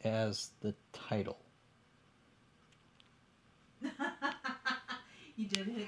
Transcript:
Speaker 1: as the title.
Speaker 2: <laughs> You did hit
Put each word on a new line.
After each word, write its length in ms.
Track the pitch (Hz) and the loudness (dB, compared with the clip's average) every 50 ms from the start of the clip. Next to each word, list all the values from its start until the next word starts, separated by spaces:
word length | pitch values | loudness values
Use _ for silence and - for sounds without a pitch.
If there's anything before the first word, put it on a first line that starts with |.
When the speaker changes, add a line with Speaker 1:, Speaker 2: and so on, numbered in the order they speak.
| - | 2
Speaker 1:
as 460 | 113 110 110 110 107 98 - - - - - | 4 4 6 4 4 2 0 -2 -6 -6 -2
the 140 | - 104 104 - - - | 0 0 0 -2 -6 -16
title. 460 | - - - - 113 107 95 - - - - - - - - - - - - - - - - - - - - - - - - - - - - - - - - - - - - - - - - - - - - - - - - - - - | -14 -12 -2 2 2 2 2 0 -4 -8 -12 -20 -20 -20 -20 -20 -20 -20 -20 -20 -20 -20 -20 -20 -20 -20 -20 -20 -20 -20 -20 -20 -20 -20 -20 -20 -20 -20 -20 -20 -20 -20 -20 -20 -20 -20 -20 -20 -20 -20 -20 -20 -20 -20 -20 -20 -10 -6
Speaker 2:
<laughs> 60 | 285 - - - 294 339 - - 277 285 - - - 254 254 - - 262 262 - - - 254 262 - - - - - - - | -6 -6 -2 0 0 0 0 0 0 -2 0 -2 -2 -4 -4 0 0 0 0 0 -2 -6 -8 -8 -10 -14 -18 -18 -18 -10 -4
You 100 | 220 214 | -4 0
did 200 | 196 - 196 190 214 | 0 0 0 0 0
hit 180 | 240 220 208 | -2 -2 -4